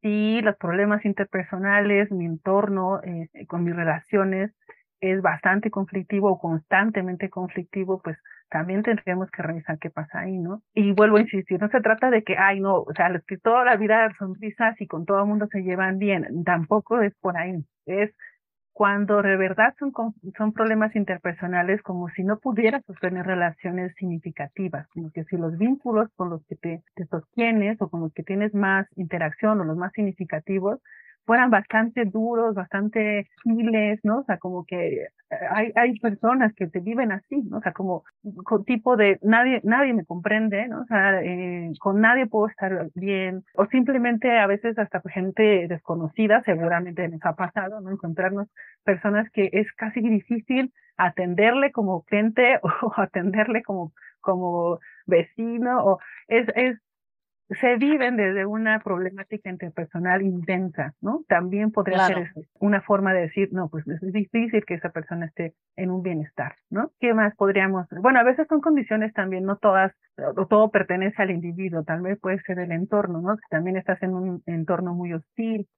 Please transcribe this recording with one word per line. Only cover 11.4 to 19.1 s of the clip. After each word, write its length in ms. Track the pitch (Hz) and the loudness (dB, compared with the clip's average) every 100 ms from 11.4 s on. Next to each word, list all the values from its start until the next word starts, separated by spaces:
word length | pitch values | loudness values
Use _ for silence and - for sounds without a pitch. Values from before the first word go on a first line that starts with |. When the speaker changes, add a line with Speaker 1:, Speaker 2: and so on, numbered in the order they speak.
| 185 185 | -2 -2
Speaker 1:
no 80 | 208 | 0
se 120 | 254 | 2
trata 300 | 220 220 254 | 2 2 4
de 120 | 233 | 2
que, 140 | 214 - | 0 2
ay, 220 | 196 196 | 2 2
no, 160 | 196 185 | 2 2
o 160 | - | 0
sea, 140 | 180 175 | 0 0
los 140 | 175 | 0
que 120 | - 190 | -6 -2
toda 280 | - 240 | 2 4
la 120 | 247 220 | 6 4
vida 320 | 208 220 220 - | 4 4 4 0
sonrisas 600 | 196 185 214 - 226 226 | -10 -8 -10 0 -2 0
y 60 | 202 | -8
con 180 | 165 | -8
todo 160 | 170 196 | 0 0
el 60 | 202 | 2
mundo 200 | 208 208 | 0 -2
se 120 | 202 | -4
llevan 360 | 185 185 190 190 | -4 -2 -2 0
bien, 280 | 202 185 - 165 | 0 0 -2 -4
tampoco 560 | 175 175 160 214 - 233 | 0 0 2 0 2 0
es 120 | 202 - | 0 -2
por 160 | 190 175 | -6 -4
ahí, 280 | 175 180 147 _ - | -4 -6 -10 _ -6
es 280 | 185 214 _ - _ _ _ _ | -2 -2 _ -20 _ _ _ _
cuando 500 | - 202 202 202 | 0 0 2 2